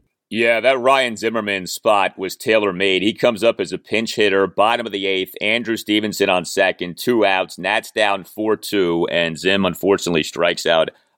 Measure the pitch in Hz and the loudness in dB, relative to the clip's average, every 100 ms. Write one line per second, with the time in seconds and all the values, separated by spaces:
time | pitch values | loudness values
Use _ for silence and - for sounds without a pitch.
0 | _ _ _ 104 117 117 117 135 120 135 | _ _ _ -2 0 2 2 2 4 2
1 | 123 107 110 113 104 98 90 - 113 104 | 2 -2 -4 -2 -2 -4 -6 -4 2 2
2 | 92 - 92 - - 110 104 87 98 92 | 2 -2 -8 -6 0 2 2 0 0 2
3 | 98 113 123 107 113 110 90 90 - 107 | 0 0 0 2 0 0 -2 -8 -4 -4
4 | 113 - 104 98 95 87 104 120 117 101 | -2 0 2 2 2 2 2 0 -4 -4
5 | 98 95 95 - 104 113 117 110 - 107 | -2 -2 -4 -6 -2 -2 -2 -4 0 0
6 | 107 95 98 92 80 - 95 90 90 85 | 0 0 2 2 0 0 0 0 -6 -6
7 | - 120 98 92 90 - 90 110 - 113 | -2 2 2 2 -2 -6 -4 -2 -2 0
8 | 104 98 87 - 107 107 - 104 90 85 | 0 0 -6 -6 -2 -2 -2 0 2 0
9 | 87 85 85 78 87 98 95 85 95 98 | 0 0 -2 -2 0 0 0 0 0 0
10 | - 85 73 - 85 87 82 82 78 - | 0 -2 -2 0 0 0 0 2 0 -4
11 | _ | _